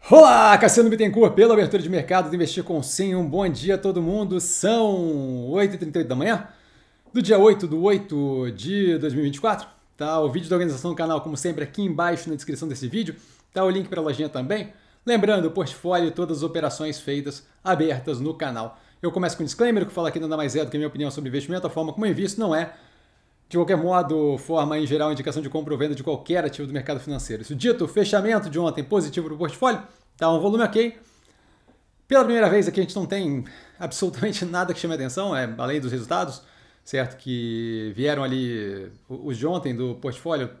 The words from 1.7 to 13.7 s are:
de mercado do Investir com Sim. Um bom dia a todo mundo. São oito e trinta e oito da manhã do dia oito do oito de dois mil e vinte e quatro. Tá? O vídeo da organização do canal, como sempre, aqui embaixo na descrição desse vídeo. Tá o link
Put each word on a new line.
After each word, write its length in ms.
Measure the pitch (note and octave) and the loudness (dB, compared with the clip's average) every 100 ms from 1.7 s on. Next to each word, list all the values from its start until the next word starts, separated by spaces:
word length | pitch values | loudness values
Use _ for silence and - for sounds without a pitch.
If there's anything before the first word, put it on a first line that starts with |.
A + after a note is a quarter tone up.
| G3+ | 0
de 80 | E3 | 0
mercado 400 | F3+ - F#3 D#3+ | -2 2 0 2
do 40 | |
Investir 300 | F3 E3 - | -2 -2 -2
com 180 | - E3 | -4 -4
Sim. 320 | C3+ - G3 | -4 -4 -2
Um 140 | F#3 E3 | 0 -2
bom 180 | E3 F#3+ | 0 -2
dia 280 | B2 D3+ | -2 -2
a 40 | F#3+ | 0
todo 220 | F#3+ F3+ | 0 0
mundo. 400 | E3 G#3 G3+ F3+ | 0 -2 -2 -2
São 1080 | - - F#3+ A#3 A3 F#3+ E3+ D3 C3+ B2+ B2 | -2 -2 0 2 2 0 -2 -2 -4 -6 -4
oito 240 | E3+ G3+ | 0 0
e 40 | F#3+ | -2
trinta 200 | D#3+ D#3+ | -4 -4
e 20 | |
oito 80 | B2+ | -2
da 80 | B2+ | -2
manhã 320 | F3+ A3+ - - _ _ _ _ _ | 0 -2 -4 -20 _ _ _ _ _
do 80 | A#3+ | -4
dia 180 | F#3 G#3 | 4 8
oito 280 | G#3+ G3+ F3+ | 8 6 0
do 160 | D#3 | 0
oito 680 | F#3 G3 G3+ D3 C#3 C3 B2+ | 2 2 0 -4 -2 -2 -4
de 440 | G2+ A#2 G3+ F#3+ D#3+ | -6 -4 0 2 2
dois 160 | D3 | 0
mil 100 | C3 | -2
e 40 | C#3+ | -2
vinte 100 | C#3+ | 0
e 40 | |
quatro. 280 | A3 G3 - _ _ _ | -2 -2 -6 _ _ _
Tá? 200 | D3+ D#3+ | -2 0
O 120 | D3+ | 0
vídeo 180 | C#3+ D#3+ | -2 -2
da 80 | F3+ | 0
organização 360 | F3 C3+ F3 | 0 -2 -6
do 40 | D#3+ | -4
canal, 240 | E3 D#3 | -2 -2
como 160 | E3 C#3+ | -4 -6
sempre, 260 | F3+ D#3 | -4 -4
aqui 200 | D3 - | -8 -4
embaixo 480 | G3 D#3 E3+ E3+ E3+ | -4 0 -2 -2 -4
na 60 | D3+ | -8
descrição 300 | - C#3 E3 | -8 -8 -8
desse 220 | B2 B2 | -8 -6
vídeo. 280 | F3+ F3+ D3+ _ _ _ | -4 -6 -8 _ _ _
Tá 100 | F#3 | -2
o 60 | |
link 180 | F#3+ | 0